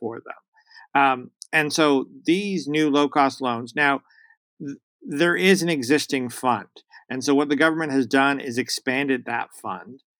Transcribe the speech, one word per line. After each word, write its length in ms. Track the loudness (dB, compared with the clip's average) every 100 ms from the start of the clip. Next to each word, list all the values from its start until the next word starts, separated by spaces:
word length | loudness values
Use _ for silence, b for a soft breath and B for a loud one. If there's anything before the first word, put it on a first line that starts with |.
for 200 | -12 -12
them. 800 | -14 -18 _ _ _ -20 -4 2
Um, 280 | 2 0 -6 _ -4
and 180 | -2 0
so 360 | 2 4 2 0 -6
these 420 | 0 0 0 -4 -2
new 220 | 0 2
low-cost 540 | 2 2 2 2 0
loans, 320 | -4 -6 -6 -2
now, 240 | 0 0 b b b b _ _
th-, 200 | -14 -14 _ _
there 360 | -10 0 0 4
is 260 | 4 4
an 60 | 2
existing 600 | -2 2 2 2 -4 -4
fund. 380 | -2 0 0 -4 -18 _ B B
And 140 | -4
so 80 | 2
what 160 | 2 2
the 80 | 2
government 360 | 2 2 -2
has 140 | -2 0
done 340 | 2 2 0
is 180 | -4 -6
expanded 640 | -4 -6 -4 -2 -2 -4
that 260 | -4 -8 -8 -12
fund 400 | -10 -10 -14 -20 _ _